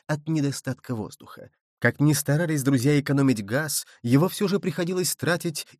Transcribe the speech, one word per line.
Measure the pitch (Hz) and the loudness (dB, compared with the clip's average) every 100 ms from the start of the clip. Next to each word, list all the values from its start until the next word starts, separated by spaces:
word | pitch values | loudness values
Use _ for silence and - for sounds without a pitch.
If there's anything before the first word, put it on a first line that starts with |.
| - | -8
от | 151 151 | -6 -2
недостатка | 160 139 135 - 127 - 117 | -2 0 -4 -8 -10 -8 -8
воздуха. | 95 - - - - _ _ _ | -8 -12 -20 -20 -20 _ _ _
Как | 120 - | 0 2
ни | 147 | 2
старались | 147 - 143 175 151 | 2 0 0 0 0
друзья | 131 135 127 147 | 2 2 4 2
экономить | 143 139 135 110 98 | 2 2 2 2 -2
газ, | 127 151 - - - | -4 -4 -6 -8 -8
его | 120 135 180 | 2 4 4
все | - 202 | 0 -2
же | 196 | -2
приходилось | 180 175 170 185 180 - | -2 -4 -4 -2 -4 -2
тратить | 156 170 175 151 - - | -2 -2 -4 -8 -12 -8